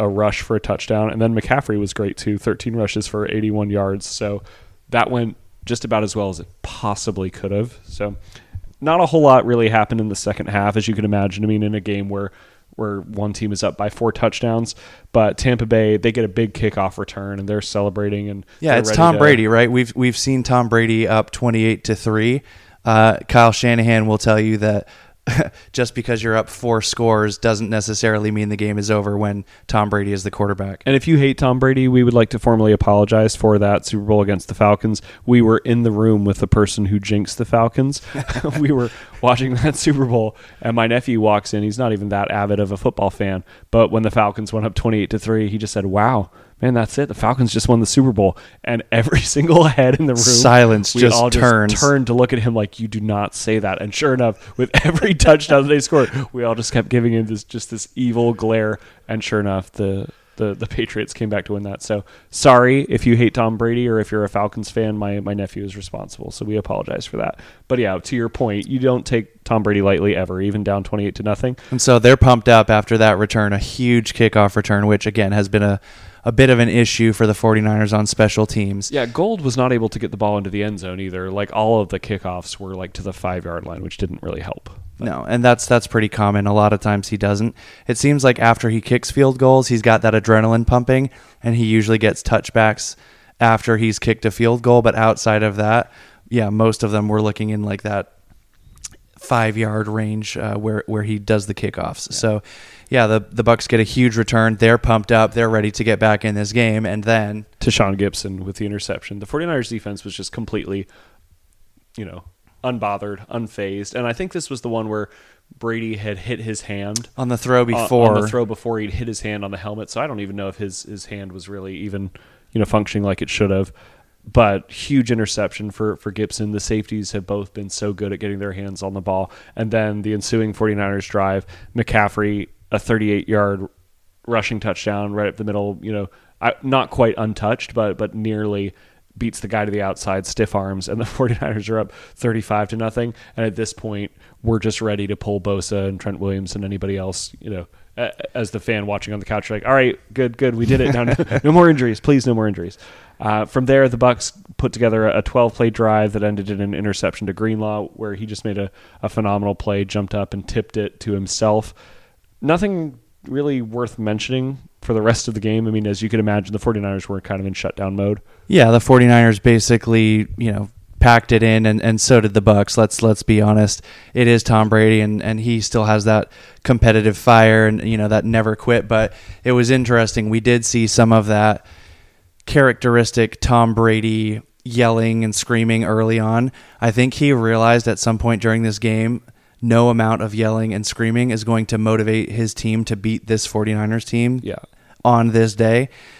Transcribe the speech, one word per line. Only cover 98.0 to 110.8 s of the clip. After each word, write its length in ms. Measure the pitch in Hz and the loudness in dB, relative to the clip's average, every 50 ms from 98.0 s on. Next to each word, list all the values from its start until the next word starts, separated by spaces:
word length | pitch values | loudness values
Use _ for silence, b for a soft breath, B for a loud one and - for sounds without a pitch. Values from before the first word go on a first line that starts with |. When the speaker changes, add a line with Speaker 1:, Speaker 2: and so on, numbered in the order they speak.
| - _ _ _ _ _ - _ _ _ _ _ _ - - - - - - - _ _ _ - | -6 _ _ _ _ _ -20 _ _ _ _ _ _ -20 -20 -20 -20 -20 -20 -20 _ _ _ -16
Speaker 2:
five-yard 680 | - - 127 117 113 110 104 113 113 107 107 110 107 107 | -6 -2 -2 0 0 -2 -2 -2 -4 -2 -2 -4 -4 -4
range, 480 | 107 110 110 107 107 107 107 - - | -4 -4 -4 -4 -6 -6 -8 -8 -10
uh, 180 | 131 117 107 104 | -8 -6 -6 -6
where, 280 | 104 107 110 110 104 - | -6 -6 -4 -4 -6 -6
where 160 | - 113 107 104 | -4 -4 -4 -4
he 160 | 107 107 104 | -4 -4 -6
does 280 | 101 104 110 104 98 101 | -2 0 0 0 0 -4
the 60 | 98 | -8
kickoffs. 540 | - - 98 - - - - - - - - | -6 -6 -6 -6 -6 -8 -8 -8 -10 -12 -10
Speaker 1:
Yeah. 60 | - | -8
Speaker 2:
So 260 | - - 110 107 107 - B B B B B B B B B 131 | -4 -2 -2 -2 -2 -6 B B B B B B B B B 0
yeah, 120 | 127 113 107 | 2 2 2
the, 120 | 110 110 101 - | 2 0 -2 -4
the 140 | - 110 110 | -6 -2 2
Bucks 240 | 113 117 - - | 2 2 2 2
get 140 | - 123 113 | 0 2 2
a 20 | 110 | 2
huge 340 | - - 127 123 120 107 | 0 0 2 2 2 2
return. 380 | 117 110 - 117 113 113 113 110 | 0 -2 0 2 2 2 2 2
They're 220 | 98 117 113 117 117 | 2 4 4 4 4
pumped 320 | - - 113 110 98 - | 2 2 0 2 2 2
up. 240 | 117 110 110 104 113 | 2 2 2 2 2
They're 160 | 117 117 113 | 0 0 0
ready 200 | 113 110 104 107 101 | 0 0 0 -2 -4
to 100 | - 110 | -4 -2
get 160 | 113 107 92 | -2 0 2
back 260 | 113 110 107 101 - | 2 2 2 2 0
in 100 | 110 104 | -4 -4
this 160 | 104 104 101 107 | -4 -4 -2 0
game. 340 | 120 117 113 107 110 110 | 0 0 2 0 -2 -2
And 160 | 92 101 107 101 | -4 -6 -4 -2
then 420 | 113 113 110 107 104 104 107 107 _ _ - | 0 0 0 0 -2 -6 -10 -12 _ _ -4
Speaker 1:
Tashaun 360 | - - - - 107 98 95 98 | -2 -2 0 2 0 0 0 -2
Gibson 460 | 101 98 - - - 98 95 92 92 | -2 -4 -4 -6 -10 -10 -10 -10 -10
with 120 | 98 95 | -12 -10
the 100 | - 107 | -8 -8
interception. 520 | 101 104 101 - - 92 - - - 104 101 | -8 -8 -8 -8 -8 -10 -10 -10 -14 -14 -14
The 80 | 101 | -12
forty-niners 420 | - - 151 170 175 160 135 113 - | -8 -8 -6 -4 -4 -4 -4 -4 -6
defense 360 | 117 107 - 104 101 92 - | -8 -10 -10 -10 -12 -12 -12
was 100 | 98 90 | -14 -14
just 160 | - 95 - | -12 -12 -12
completely, 560 | - 120 113 - - 104 - - 98 98 | -10 -10 -10 -8 -8 -8 -6 -6 -8 -8